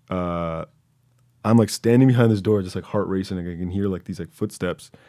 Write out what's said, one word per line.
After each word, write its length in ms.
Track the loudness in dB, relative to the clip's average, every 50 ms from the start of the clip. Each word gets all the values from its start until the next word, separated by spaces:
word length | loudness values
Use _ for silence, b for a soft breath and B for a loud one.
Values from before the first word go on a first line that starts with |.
| _ -8
uh, 560 | -6 -6 -4 -4 -4 -6 -6 -6 -8 -8 -10 _ _ _ _ _ _ _ _ _ _ _ _ _ _ _ 0
I'm, 140 | 4 6
like, 120 | 6 4 4
standing 380 | -2 -2 0 4 4 6 6
behind 240 | 6 6 4 4 4
this 100 | 4 2
door, 200 | 2 0 0 0
just, 140 | 0 -4 -8
like, 100 | -10 -10
heart 220 | -6 -4 -4 -2
racing, 300 | -2 -4 -4 -4 -6 -8 -8
and 100 | -8 -8
I 60 | -8
can 140 | -8 -8 -6
hear, 160 | -4 -2 -2
like, 160 | -2 -4 -6 -8
these, 140 | -12 -10 -10
like, 120 | -10 -12 _
footsteps, 580 | -8 -8 -8 -6 -6 -6 -6 -6 -8 -12 -20 b b b